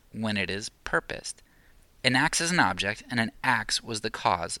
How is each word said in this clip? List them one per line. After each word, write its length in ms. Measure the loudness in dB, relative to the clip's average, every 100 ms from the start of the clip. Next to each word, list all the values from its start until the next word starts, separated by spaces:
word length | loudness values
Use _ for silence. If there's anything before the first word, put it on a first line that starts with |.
| _
when 240 | -6 -2 0
it 120 | -2
is 200 | -4 -8 -12
purposed. 580 | -4 -2 -2 -8 -10 -14 _ _ -20 -20 _ _
An 100 | 0
axe 260 | 2 2 2
is 120 | 2
an 80 | 4
object, 420 | 4 2 -2 -4 -4
and 80 | -2
an 140 | -2 0
axe 400 | 2 2 0 -4
was 200 | -4 -6
the 80 | -6
cause 500 | 0 2 2 0 -8